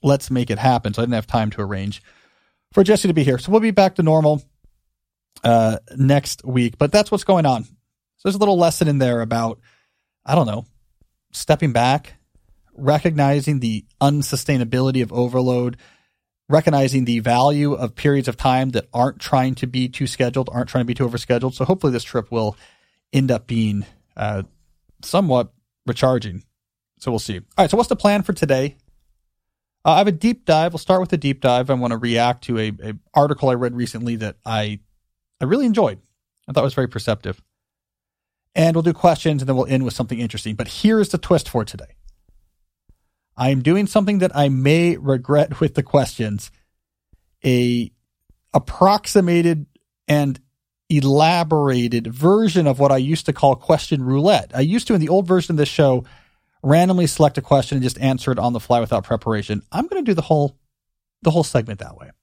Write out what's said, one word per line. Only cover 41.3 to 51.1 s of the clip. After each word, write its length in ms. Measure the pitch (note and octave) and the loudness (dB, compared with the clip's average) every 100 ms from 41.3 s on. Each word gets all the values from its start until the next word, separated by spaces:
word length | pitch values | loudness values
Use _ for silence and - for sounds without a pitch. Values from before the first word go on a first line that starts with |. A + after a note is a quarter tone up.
| E3+ - | 0 0
for 160 | B2 | -6
today. 320 | A2 F#2+ - _ - _ _ _ _ _ _ _ _ _ _ _ _ - | -6 -12 -18 _ -20 _ _ _ _ _ _ _ _ _ _ _ _ -4
I 140 | B2+ | 0
am 100 | C3+ | 2
doing 260 | B2+ F#3 G3 | 2 2 2
something 300 | G#3+ G3 G3+ | 0 0 0
that 180 | F3+ D3 | 0 0
I 140 | C#3+ | 0
may 480 | C3 C3+ E3 E3+ E3 | 2 2 4 2 0
regret 640 | C#3 C3+ B2 D3 D#3 - | -2 -2 0 0 2 0
with 140 | D#3 - | -2 -2
the 80 | |
questions, 680 | C3 C#3+ A#2+ - A2 G#2 - _ _ _ _ _ _ _ _ _ C3+ | 0 0 0 -4 -6 -6 -10 _ _ _ _ _ _ _ _ _ 0
a 440 | B2 B2 A#2+ A#2 _ _ _ _ _ _ | 2 2 -2 -6 _ _ _ _ _ _
approximated 1120 | - - - F#3 G#3 - G#3 F3 F3 E3+ D#3+ C#3+ _ _ _ - | -2 -2 2 4 4 2 2 4 2 2 0 -6 _ _ _ 0
and 320 | D3 C#3+ B2+ _ _ _ _ _ | 0 0 -4 _ _ _ _ _
elaborated 1160 | D3 C3+ | 0 4